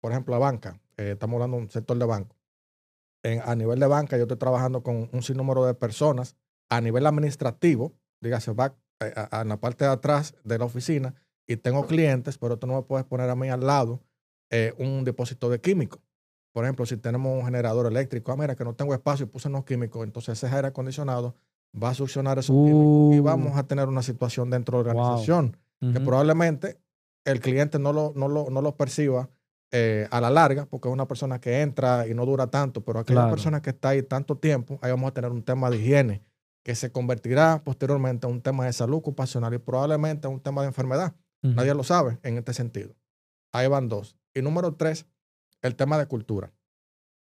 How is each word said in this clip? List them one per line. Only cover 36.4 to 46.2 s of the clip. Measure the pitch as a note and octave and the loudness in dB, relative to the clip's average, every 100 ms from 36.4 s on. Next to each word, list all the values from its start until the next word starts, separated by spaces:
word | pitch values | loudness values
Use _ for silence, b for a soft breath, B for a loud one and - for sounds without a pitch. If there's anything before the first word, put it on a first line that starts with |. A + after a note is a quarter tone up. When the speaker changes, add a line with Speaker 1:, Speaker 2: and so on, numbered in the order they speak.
| _ _ | _ _
Speaker 1:
que | - | -8
se | A#2 B2 | -6 -6
convertirá | B2+ B2 A#2+ A#2 C3 D#3+ D#3+ D3 | -4 -2 -2 2 6 6 4 -2
posteriormente | C3 C3 C#3+ C3 B2 B2 | -4 0 0 0 -2 -4
en | |
un | A#2+ | -4
tema | B2+ C3 B2+ | -2 -2 -2
de | |
salud | A#2+ A#2+ D#3 | 0 0 0
ocupacional | D#3 C#3 C3 B2+ A#2 | -2 -4 -4 -2 -2
y | A#2 | -4
probablemente | - B2+ C#3+ D3+ D#3 D3+ D3 | -2 0 0 0 0 -4 -6
en | C3+ | -8
un | |
tema | C#3 C#3 | -6 -4
de | C#3 | -4
enfermedad. | C3 B2+ C3+ F3+ - _ _ | -2 -2 -2 -2 -6 _ _
Speaker 2:
Ujú. | C3+ | 0
Speaker 1:
Nadie | A#2+ B2+ C#3+ | 2 2 2
lo | |
sabe | C3 F3+ C3+ A#2 | 2 2 2 -2
en | C3 A#2 | -6 -6
este | A#2 | -6
sentido. | A#2+ A#2 G2 G2 - _ _ _ _ _ | -6 -6 -8 -12 -16 _ _ _ _ _
Ahí | B2 C3 | 0 2
van | C#3 B2 | 2 0
dos. | G#2 G2+ _ _ | -6 -8 _ _
Y | C3+ | -6
número | C3+ E3 F3 | -2 -2 -2
tres, | D3 D#3+ D#3+ - _ _ _ _ _ | -2 -2 -2 -8 _ _ _ _ _
el | B2+ A#2+ | -4 -2
tema | C#3 D#3 | 0 0
de | C#3+ | 0
cultura. | A#2+ | -4